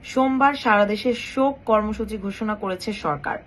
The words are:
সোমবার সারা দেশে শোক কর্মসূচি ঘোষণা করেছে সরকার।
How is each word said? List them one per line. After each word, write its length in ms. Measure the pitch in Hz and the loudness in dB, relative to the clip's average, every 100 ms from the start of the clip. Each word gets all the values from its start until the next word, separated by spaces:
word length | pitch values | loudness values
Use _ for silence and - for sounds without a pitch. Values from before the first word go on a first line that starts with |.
সোমবার 500 | - 262 262 262 277 | -2 0 2 4 2
সারা 320 | 277 240 208 | 2 2 4
দেশে 280 | 202 208 254 | 4 2 0
শোক 440 | 233 - - 269 269 | -2 -4 0 0 0
কর্মসূচি 520 | - 214 214 214 214 214 | 2 2 2 -4 -6 -6
ঘোষণা 380 | 196 190 220 | -6 -4 -4
করেছে 380 | 208 196 185 - | -4 -4 -4 -6
সরকার। 440 | 202 165 143 - - | -4 -4 -4 -4 -6